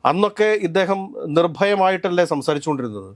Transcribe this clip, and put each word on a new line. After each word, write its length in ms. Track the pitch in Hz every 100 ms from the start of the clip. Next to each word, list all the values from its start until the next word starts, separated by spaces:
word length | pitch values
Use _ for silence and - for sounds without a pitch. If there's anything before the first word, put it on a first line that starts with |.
| -
അന്നൊക്കെ 380 | 170 208 208 214 214 185
ഇദ്ദേഹം 320 | 175 190 190 190 - 85 151
നിർഭയമായിട്ടല്ലേ 840 | 170 147 196 202 190 185 185 175 170
സംസാരിച്ചുകൊണ്ടിരുന്നത്? 760 | 147 139 147 156 139 123 104 95